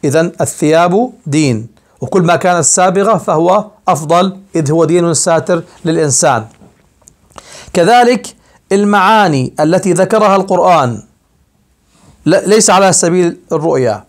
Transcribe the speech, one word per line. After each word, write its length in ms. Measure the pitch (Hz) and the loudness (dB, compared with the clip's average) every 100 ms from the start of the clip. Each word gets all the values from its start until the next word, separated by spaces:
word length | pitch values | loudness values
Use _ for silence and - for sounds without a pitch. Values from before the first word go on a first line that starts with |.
إذن 280 | 147 156 170 - | 0 0 -2 -4
الثياب 680 | - - 151 160 175 190 254 - - | -8 -4 0 2 2 0 -2 -8 -6
دين، 400 | 143 147 110 113 _ _ _ | -2 0 -2 -6 _ _ _
وكل 200 | - 190 | -4 -2
ما 140 | 165 170 | 0 0
كانت 300 | 185 175 151 | 0 0 0
سابغة 520 | - 185 190 202 208 | 0 0 0 0 -2
فهو 480 | - 160 170 196 208 _ - | 0 -2 2 0 -2 _ -4
أفضل، 500 | 165 151 170 190 190 - - | -4 0 0 0 -4 -8 -4
إذ 160 | 139 | -2
هو 140 | 160 160 | 0 2
دين 280 | 175 170 | 2 0
ساتر 500 | 160 - 165 160 180 165 - 170 | -2 0 -2 0 -4 -4 -10 -4
للإنسان. 600 | 165 156 131 160 120 110 _ - _ _ _ _ _ _ - - - - | -2 -2 0 0 0 -4 _ -20 _ _ _ _ _ _ -20 -20 -20 -8
كذلك 640 | - 170 240 240 247 - - _ _ _ | -2 4 4 4 0 -4 -20 _ _ _
المعاني 840 | 196 202 208 190 220 196 143 127 - | -2 0 2 2 2 2 0 -4 -2
التي 340 | 156 180 185 | 0 0 0
ذكرها 420 | 180 190 220 208 196 | 0 0 0 2 0
القرآن 680 | 190 185 175 170 131 107 - _ _ _ _ _ _ _ _ _ _ _ - | 0 0 2 2 0 -4 -14 _ _ _ _ _ _ _ _ _ _ _ -2
ل-، 240 | 180 - | -2 2
ليس 200 | 214 208 | 0 2
على 240 | 202 196 | 2 2
سبيل 440 | 175 175 180 170 - _ | 2 0 0 -2 -4 _
الرؤيا 520 | 165 156 139 123 101 | -4 -2 -2 -2 -4